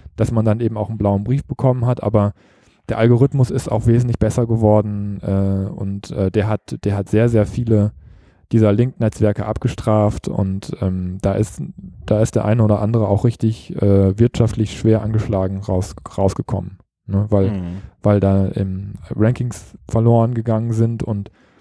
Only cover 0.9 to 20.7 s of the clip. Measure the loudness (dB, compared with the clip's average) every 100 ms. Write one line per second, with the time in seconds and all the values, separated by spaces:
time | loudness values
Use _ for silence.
0.9 | -2 0 0 0 -2 -4 -2 0 2 0
1.9 | -2 0 2 0 -2 _ _ _ _ -6
2.9 | 2 4 6 4 2 0 0 -2 0 2
3.9 | 2 2 0 0 0 0 2 4 4 2
4.9 | -4 -6 -6 -2 0 0 0 -4 -6 -8
5.9 | -8 -8 -2 0 0 0 -2 -6 -6 -2
6.9 | -2 0 2 4 2 0 -2 2 2 2
7.9 | -2 -18 -20 _ _ -2 2 4 4 0
8.9 | -2 -4 0 0 0 -4 -4 -4 -4 0
9.9 | 2 2 0 -6 -4 -2 -4 -8 -6 -4
10.9 | -4 -6 -4 -2 -2 -4 -6 -12 -14 -20
11.9 | -10 -2 0 0 0 0 2 2 2 0
12.9 | 0 2 2 0 0 -2 -4 -8 -2 2
13.9 | 4 4 4 2 2 0 0 -4 0 2
14.9 | 2 0 -2 -2 -2 -2 -4 -2 -2 -4
15.9 | -8 -10 0 0 0 -4 -6 -6 -14 _
16.9 | _ -4 -2 2 2 0 -2 -6 -10 -14
17.9 | _ 2 4 4 2 0 -2 -4 -6 -10
18.9 | -12 -8 0 0 0 -4 -8 -16 -20 -4
19.9 | 0 4 4 2 0 -2 -2 -2